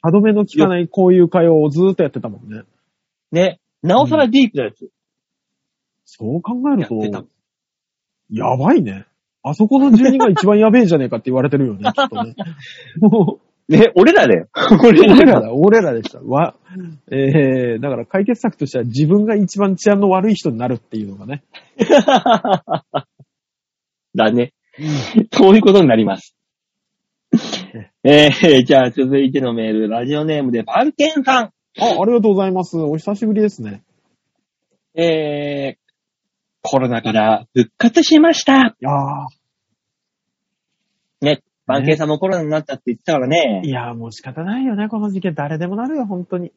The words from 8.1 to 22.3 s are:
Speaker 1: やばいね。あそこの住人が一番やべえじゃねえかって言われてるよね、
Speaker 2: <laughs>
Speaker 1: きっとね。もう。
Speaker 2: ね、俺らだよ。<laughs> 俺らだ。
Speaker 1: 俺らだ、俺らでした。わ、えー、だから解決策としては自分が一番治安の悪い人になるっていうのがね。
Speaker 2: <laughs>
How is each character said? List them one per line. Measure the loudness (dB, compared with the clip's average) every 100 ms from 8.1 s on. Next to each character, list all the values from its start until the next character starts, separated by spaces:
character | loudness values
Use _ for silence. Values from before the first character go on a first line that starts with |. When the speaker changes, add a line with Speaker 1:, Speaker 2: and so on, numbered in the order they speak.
| _ _
Speaker 1:
や | -6 -4 -2
ば | 0
い | 0
ね。 | 0 -8 -18 _ _ _
あ | -10
そ | -2 0
こ | 2
の | 4
住 | 4 4
人 | 2
が | 2
一 | 2 2
番 | 2
や | 4
べ | 4
え | 2
じ |
ゃ | 0
ね | -2
え |
か | -6
っ |
て | -4
言 |
わ | -2
れ | 0
て | 0
る | -2
よ |
ね、 | -4 -6
Speaker 2:
<laughs> |
Speaker 1:
き | -4
っ | -4
と | -4
ね。 | -10 -10 -14 -14 -20 -20 -18 0
も | 2 2 0 -2
う。 | _ _ _
Speaker 2:
ね、 | 4 4
俺 | 6 4
ら | 6 4
だ |
よ。 | 2 -2
<laughs> | -6 2 6
俺 | 8 8 8
ら |
だ。 |
Speaker 1:
俺 | 8
ら | 6 4
だ、 | 0
俺 | 0 4 4
ら | 2
で | -4
し | -8
た。 | -16
わ、 | -6 -2 -2 -6 _ -18 -16 -20 _
え | -4 0 2 0 0 -2 -4
ー、 |
だ | -6
か | -8
ら |
解 | -6 -4
決 | -4 -4
策 | -6 -6
と | -8
し |
て | -6
は |
自 | -6 -2 0
分 | 0
が | 0 -2
一 | -2 -2
番 | -4 -2
治 | 0
安 | 2
の | 2
悪 | 0 0
い |
人 | -2 -4
に | -6
な | -6
る |
っ | -8
て | _ -12
い |
う | -10
の | -12
が | -14
ね。 | -16 _ -20 _ _
Speaker 2:
<laughs> | 2 2 4 0 2